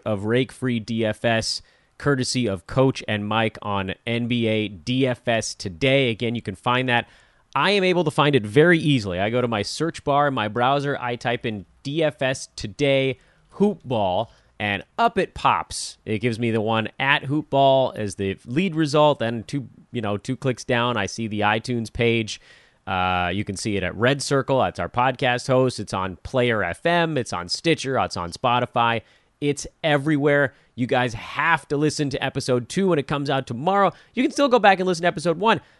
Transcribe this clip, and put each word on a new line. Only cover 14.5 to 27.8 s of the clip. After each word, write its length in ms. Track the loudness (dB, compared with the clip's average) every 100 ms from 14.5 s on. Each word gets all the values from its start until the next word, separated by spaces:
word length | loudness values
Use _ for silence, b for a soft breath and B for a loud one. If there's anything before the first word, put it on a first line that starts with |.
| -6
and 240 | -2 -2 -4 -2
up 180 | 0 0
it 160 | -4
pops. 640 | 0 2 2 -2 -10 -12 -12
It 140 | -6 -4
gives 200 | -2 -2
me 120 | -2
the 100 | 0
one 280 | 0 0 -2 -2
at 260 | 2 2
Hoop 240 | 0 -4 0
Ball 460 | 4 4 4 2 -2
as 200 | -6 -4
the 200 | -4 -4
lead 300 | -4 -2 -2
result. 460 | 0 0 4 4 2
Then 240 | -2 -6
two, 240 | -6 -8 -10 -18 -12
you 100 | -6
know, 160 | -4 -4
two 180 | -4 -4
clicks 280 | -4 -4
down, 340 | -2 0 0 0
I 80 | -2
see 200 | -4 -6
the 140 | 0
iTunes 500 | 2 0 -2 -4 -4
page. 480 | 0 0 0 -2 -8 b b b b -4
Uh, 420 | -2 0 0 0
you 120 | -2
can 120 | -6 -6
see 200 | -4 -2
it 60 |
at 120 | -2 0
Red 240 | 0 0
Circle. 380 | 0 -2 0 0
That's 180 | 0 -2
our 120 | -6
podcast 560 | -2 -2 0 -2 -2 2
host. 320 | 2 2 -2
It's 160 | -6
on 220 | -4 -4 -8
Player 480 | -4 0 0 0
F 200 | -2 -2
M. 320 | 0 0 0 -2
It's 160 | -4
on 160 | -6 -6
Stitcher. 500 | -4 -2 -2